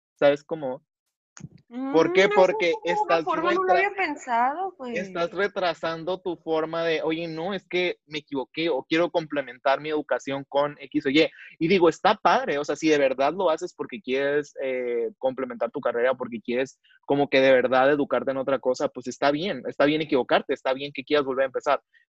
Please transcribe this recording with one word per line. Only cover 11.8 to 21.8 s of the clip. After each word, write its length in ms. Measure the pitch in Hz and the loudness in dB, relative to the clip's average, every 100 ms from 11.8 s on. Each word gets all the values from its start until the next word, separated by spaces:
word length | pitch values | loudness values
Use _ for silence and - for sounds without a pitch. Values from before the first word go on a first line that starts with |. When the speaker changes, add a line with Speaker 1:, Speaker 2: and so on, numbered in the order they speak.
| 165 | 4
Speaker 1:
está 280 | - 185 214 | 4 2 4
padre, 420 | 175 214 262 143 | 4 4 2 -2
o 60 | |
sea, 120 | 147 147 | -2 0
si 120 | 160 | 2
de 100 | 147 | 4
verdad 340 | 135 127 139 | 4 2 0
lo 180 | 180 175 | 2 0
haces 220 | 160 175 | 0 -4
porque 260 | - 139 117 | -10 -10 -10
quieres, 520 | 123 131 139 147 143 - | -4 -2 0 0 -2 -6
eh, 480 | 135 127 123 120 113 - | -4 -4 -2 -2 -4 -2
complementar 520 | 131 127 127 120 117 | -4 -2 -6 -4 -6
tu 100 | - | -4
carrera, 340 | 123 117 127 | -2 0 0
porque 260 | 131 120 117 | 0 -6 -10
quieres 380 | - 120 131 - _ _ - | -4 -4 -4 -8 _ _ -2
como 220 | 139 139 | 0 2
que 120 | 135 | 4
de 120 | 135 | 6
verdad 380 | 127 123 131 135 | 6 4 4 4
educarte 420 | 147 135 123 123 | 2 0 -2 -2
en 40 | 135 | -4
otra 200 | 127 135 | -2 -2
cosa, 300 | 127 127 143 | 0 -2 -4
pues 180 | 127 127 | -6 -12
está 240 | - 143 | -2 0
bien, 320 | 147 196 135 113 | 0 -2 -6 -6
está 160 | - 143 | 0 2
bien 160 | 151 | 2
equivocarte, 520 | 151 135 120 170 - | 0 0 2 0 0
está 180 | 135 135 | -4 -2
bien 200 | 131 143 | -4 -6
que 120 | 143 | -10
quieras 200 | 127 147 | -2 0
volver 200 | 135 131 | 0 -2
a 20 | 135 | -2
empezar. 360 | 123 147 135 | -2 0 -2